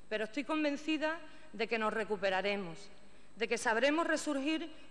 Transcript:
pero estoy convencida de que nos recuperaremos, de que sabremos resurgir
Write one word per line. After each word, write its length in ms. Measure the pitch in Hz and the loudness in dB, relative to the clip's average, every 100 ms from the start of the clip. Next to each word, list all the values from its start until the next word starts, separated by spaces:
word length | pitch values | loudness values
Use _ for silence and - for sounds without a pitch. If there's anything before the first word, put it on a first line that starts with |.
| - | -6
pero 180 | 214 214 | -4 -2
estoy 180 | - | -4
convencida 760 | 277 311 302 285 294 311 311 330 - - - | 0 2 2 0 0 0 0 -2 -8 -14 -12
de 160 | 202 220 | -4 0
que 100 | 226 | 2
nos 160 | 220 | 2
recuperaremos, 840 | 208 202 202 190 185 196 202 185 160 - - - - - - | 2 0 0 2 2 2 0 -2 -8 -10 -12 -12 -12 -12 -4
de 120 | 233 | 0
que 100 | 233 | 2
sabremos 500 | 247 220 277 302 330 | 4 4 6 4 4
resurgir 640 | 320 - 277 269 320 330 - - | 2 2 0 2 0 -2 -10 -12